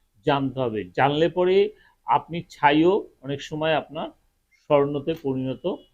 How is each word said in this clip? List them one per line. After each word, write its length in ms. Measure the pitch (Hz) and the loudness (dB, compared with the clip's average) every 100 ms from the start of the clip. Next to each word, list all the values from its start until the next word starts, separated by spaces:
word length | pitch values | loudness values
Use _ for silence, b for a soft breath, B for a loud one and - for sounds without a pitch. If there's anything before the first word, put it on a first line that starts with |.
| _ _ - | _ _ -2
জানতে 320 | 139 135 127 | 0 -2 -4
হবে। 200 | 123 107 90 113 | -4 -4 -6 0
জানলে 320 | 139 147 175 | 0 2 0
পরে 280 | 170 180 190 208 b b b - | 2 2 2 0 b b b -2
আপনি 320 | 135 - 170 170 | -2 -2 -12 -12
ছাইও 420 | - 143 151 165 214 - _ | -2 2 4 4 2 -2 _
অনেক 180 | 135 139 | -12 -10
সময় 320 | - 156 160 | -10 -6 -2
আপনার 340 | 151 - 147 311 - _ _ _ | -2 -4 -10 -12 -14 _ _ _
স্বর্ণতে 580 | _ - 143 143 147 139 | _ 2 2 2 -2 -6
পরিণত 500 | 160 139 131 131 123 175 269 _ | -6 -4 -4 -6 -6 -6 -8 _